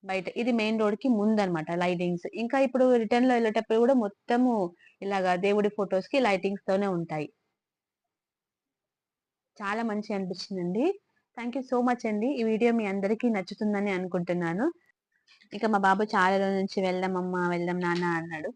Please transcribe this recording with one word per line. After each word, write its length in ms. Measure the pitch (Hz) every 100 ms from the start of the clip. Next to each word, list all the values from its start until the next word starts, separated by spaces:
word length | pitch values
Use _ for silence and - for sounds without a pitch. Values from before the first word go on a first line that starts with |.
బయట 220 | 196 190 175 -
ఇది 160 | 233
మెయిన్ 260 | 233 214 220
రోడ్‌కి 300 | 214 214 269
ముందనమాట 580 | 220 208 220 196 165 156 170
లైటింగ్స్. 500 | 180 180 180 175 - -
ఇంకా 220 | 233 269
ఇప్పుడు 220 | 269 262 254
రిటర్న్‌లో 380 | 247 220 240 254
వెళ్ళేటప్పుడు 440 | 247 226 226 220 220
కూడా 160 | 233 269
మొత్తము 560 | 208 196 - 247 254 226 180 - _ _
ఇలాగా 300 | 196 196 185 180
దేవుడి 300 | 196 208 208
ఫొటోస్‌కి 480 | 208 196 190 190 277
లైటింగ్స్‌తోనే 680 | 240 196 196 196 - 190 202
ఉంటాయి. 380 | 175 165 156 147 _ _ _ _ _ _ _ _ _ _ _ _ _ _ _ _ _ _ _ _ _ _ _
చాలా 260 | 202 214
మంచిగా 320 | 233 208 214
అనిపించిందండి. 720 | 202 190 180 - 190 175 185 311 392 _ _ _ -
Thank 180 | 240
you 80 | 254
so 160 | 262 247
much 220 | 247 240
అండి. 240 | 233 208 233
ఈ 120 | 277
వీడియో 260 | 226 220 240
మీ 120 | 233 214
అందరికీ 400 | 196 196 220 247
నచ్చుతుందని 640 | 214 185 202 214 202 202
అనుకుంటున్నాను. 760 | 185 185 180 175 175 170 170 285 339 _ _ _ _ _ _ _
ఇంకా 140 | 208 220
మా 100 | 202
బాబు 240 | 190 196 214
చాలా 280 | 208 185
రోజుల 220 | 196 196 196
నుంచి 220 | 190 -
"వెళ్దాం 340 | 190 180 190 185
అమ్మ, 200 | 180 180 180
వెళ్దాం 300 | 175 175 180
నాన్న" 240 | 175 175 175
అన్నాడు. 360 | 165 165 160 165